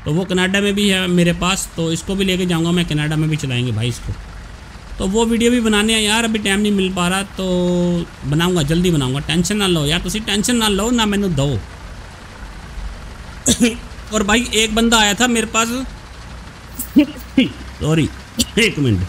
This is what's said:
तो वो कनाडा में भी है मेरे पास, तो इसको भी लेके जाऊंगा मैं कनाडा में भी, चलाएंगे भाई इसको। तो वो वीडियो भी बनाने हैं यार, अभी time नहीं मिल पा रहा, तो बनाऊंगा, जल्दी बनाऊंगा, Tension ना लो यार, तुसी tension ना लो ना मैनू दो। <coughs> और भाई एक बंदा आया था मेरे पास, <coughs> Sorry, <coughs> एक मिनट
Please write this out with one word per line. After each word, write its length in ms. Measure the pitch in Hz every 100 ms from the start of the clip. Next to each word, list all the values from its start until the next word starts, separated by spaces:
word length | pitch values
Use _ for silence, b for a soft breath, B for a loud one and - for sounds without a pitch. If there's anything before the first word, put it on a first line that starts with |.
तो 80 | 147
वो 120 | 160
कनाडा 360 | 180 185 185 202
में 140 | 202
भी 140 | 202 202
है 180 | 190 185
मेरे 260 | 175 175
पास, 380 | 170 175 190 - -
तो 160 | 165
इसको 220 | 165 -
भी 100 | 196
लेके 220 | 196 185 180
जाऊंगा 240 | 165 170
मैं 140 | 175
कनाडा 320 | 175 - 151 156
में 140 | 156
भी, 60 | 156
चलाएंगे 360 | 135 123 123
भाई 160 | 107 123
इसको। 240 | 117 - - - - - - - - - -
तो 80 | 190
वो 180 | 214
वीडियो 260 | 226 233 233
भी 100 | 247
बनाने 340 | 220 208 220
हैं 60 | 220
यार, 240 | 214 220
अभी 140 | 226 220
time 220 | 202 196
नहीं 120 | 208
मिल 200 | 202 190
पा 140 | 185 175
रहा, 140 | 190
तो 840 | 196 - 185 180 180 175 175 175 180 -
बनाऊंगा, 380 | 131 147 175 175
जल्दी 280 | 143 165 180
बनाऊंगा, 280 | 160 131 139
Tension 380 | 147 160 175 208
ना 100 | 196
लो 200 | 170 143
यार, 140 | 170
तुसी 200 | 185 208
tension 360 | 220 202 214 240
ना 120 | 220
लो 220 | 190 220
ना 160 | 247 214
मैनू 220 | 202 196
दो। 300 | 143 143 117 - - - - - - - - - - - - - - - - - - -
<coughs> 680 | - 240 233 - - -
और 80 | 214
भाई 260 | 208 226 240
एक 200 | 208 220
बंदा 240 | 214 226 226
आया 160 | 208
था 120 | 208 247
मेरे 200 | 233 220
पास, 220 | 220 233
<coughs> 1800 | 247 262 - - - - - - - - - - - 285 - - - 190 - - -
Sorry, 300 | 147 160 139 - -
<coughs> 240 | - - -
एक 200 | 220 -
मिनट 220 | 135 95